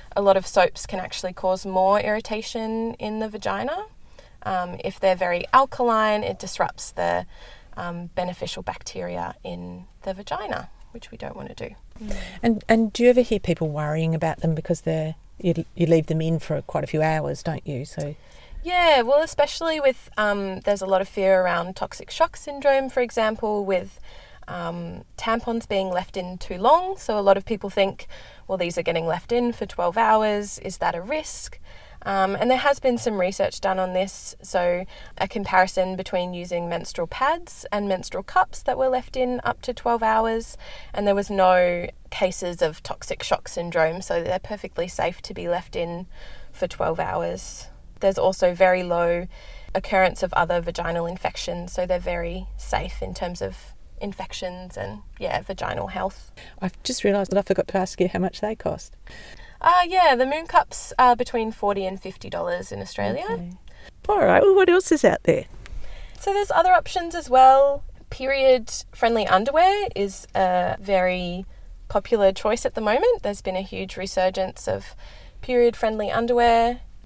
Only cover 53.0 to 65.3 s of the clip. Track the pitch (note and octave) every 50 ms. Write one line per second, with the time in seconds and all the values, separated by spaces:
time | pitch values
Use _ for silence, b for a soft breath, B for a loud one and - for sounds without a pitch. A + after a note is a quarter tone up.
53 | F#3+ F#3 F3+ - F#3+ F3 F3+ - - F#3+ F#3 - - - - - - - - -
54 | G3+ G3+ G3 - F#3 - - - F#3+ F3+ F3+ F3+ F#3 F3+ - - - - G#3+ G#3
55 | - - - - G3 F3+ - - G3 - F#3+ - - - - - - F#3+ F#3 G3
56 | F#3+ G3 - - - - - B B B B B F#3+ F#3 - - - - B3+ -
57 | - G#3 G3 G3+ G3 - F#3+ G3+ G3 - F#3+ - - - - F#3+ F#3 F#3 - -
58 | F3+ F3+ - F3 F3+ F3+ - - - G#3+ A3 - - E3+ - - - - - -
59 | - B B B B B B B B B B B - - F4 F4+ F4+ E4+ F#4 F#4
60 | F4+ D#4 C4 A#3+ B3+ C4 C#4+ D#4+ E4 - - - - - - - - - - -
61 | B3+ B3 A#3+ A3 B3 - - A#3 A3 A3 A3 - - G3+ G3+ G3 F#3+ F#3 F#3+ F#3+
62 | - F#3 F#3 - - G3 F3 E3+ E3+ F3 F3 F3+ F#3 - G3+ G3 F#3+ F#3 - -
63 | G3+ - A3 C#4 F4 G#4 A4 F3 F3 F3 F3+ - - B B B B B B -
64 | - - G#4 G4 C#4 - - F#2+ - G4 F#4+ G4 F#4+ F4+ F4 F#4 F#4 - E4+ D4
65 | - G3+ - - - -